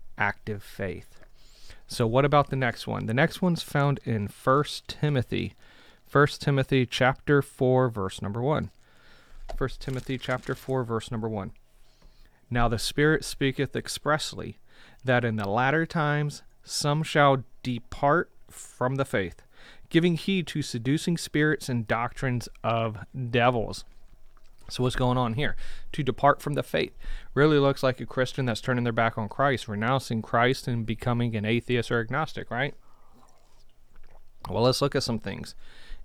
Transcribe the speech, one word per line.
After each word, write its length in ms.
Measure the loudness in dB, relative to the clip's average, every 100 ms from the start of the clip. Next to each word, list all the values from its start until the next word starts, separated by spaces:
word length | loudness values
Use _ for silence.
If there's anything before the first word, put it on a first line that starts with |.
| -14 -2
active 460 | -2 -2 -8 -10
faith. 560 | -10 -8 -6 -6 -12 -20 -20 -20 -20 -18 -18 -18 -10
So 180 | 0 2
what 180 | 4
about 260 | 4 4 2
the 60 | 0
next 300 | -2 -4 -6
one? 200 | -4 0
The 80 |
next 280 | 2 2 2
one's 220 | 0 0
found 340 | -2 0 2 0
in 240 | -2 -2 -2
First 580 | -2 2 4 2 -6 -10
Timothy. 680 | -4 0 0 0 -4 -4 -8 -20 -20 -20 -20 0
First 340 | 4 4 2
Timothy 460 | 0 0 2 2 2
chapter 560 | 2 2 2 2 2
four, 460 | 2 0 4 4 4
verse 340 | 0 -6 -4
number 180 | -6 -4
one. 300 | 0 0 -2 -10 -20 _ -20 -20 -20 -16 -10 -4
First 240 | -4 -4
Timothy 380 | -8 -6 -6 -6
chapter 360 | -4 -4 -4
four, 300 | -6 -2 -2
verse 260 | 0 -4 -4
number 180 | -6 -4
one. 220 | -4 -6 -12 _ _ -20 _ -20 -20 -20 _ _
"Now 200 | 0 2
the 100 | 2
Spirit 460 | -2 2 4 4
speaketh 500 | -2 -2 -2 0 -4
expressly, 840 | -4 -6 -6 -2 -2 -2 -8 -12 -14 -20 -20 -20 -8
that 200 | 0 2
in 100 | 2
the 140 | -2 0
latter 360 | 0 2 2
times 580 | 0 -2 0 0 -2 -6 -16 -20
some 400 | -8 -2 0 0
shall 420 | 2 6 6 6 0 -8
depart 680 | -6 -6 -8 0 4 4 2 -8 -20
from 460 | -18 -18 -2 0
the 100 | 0
faith, 380 | 0 -2 -2 -8 -20 -20 -20 -20 0
giving 260 | 4 4 2
heed 300 | 0 0 0
to 160 | -4
seducing 560 | -4 -4 0 0 0 -2
spirits 500 | -2 2 2 2 -2
and 180 | -2 0
doctrines 640 | -2 -2 -2 -2 -2 -4 -4
of 360 | -2 0 -2 -4 -10 -8 -2
devils." 540 | 4 4 4 -2 -8 -14 -18 -20 -20 -20 -20 -20 -18 -10
So 120 | -2
what's 140 | 0 2
going 220 | 2 2
on 160 | 0
here? 220 | 0 0 0 -2 -4 -4
To 100 | -2
depart 380 | -2 4 4 4
from 140 | 0
the 80 | -2
faith 340 | 0 -2 -2 -4 -6 -4 -2
really 240 | 4 6 6
looks 240 | 4 4
like 180 | 0 0
a 60 | -4
Christian 400 | -2 -2 0 -2
that's 160 | -2
turning 220 | 0 0
their 100 | 0
back 240 | 2 2 0
on 100 | -6
Christ, 400 | 0 2 0 -2
renouncing 540 | -2 0 0 0 -4
Christ, 440 | 0 2 2 2 -2
and 200 | -4 -2
becoming 500 | -2 -2 0 0 -2
an 80 |
atheist 480 | 0 0 2 -2 0
or 80 | -2
agnostic, 500 | -2 -4 -4 -6 -6
right? 240 | -4 -4 -6 -18 -20 -20 -20 -20 -20 -20 -20 -20 -20 -20 -16 -14 -14 -18 -14 -4
Well, 140 | 2
let's 180 | 4 4
look 160 | 2 0
at 60 |
some 160 | -2 -4
things. 360 | -4 -8 -10 -12 -14 -14 -12 -10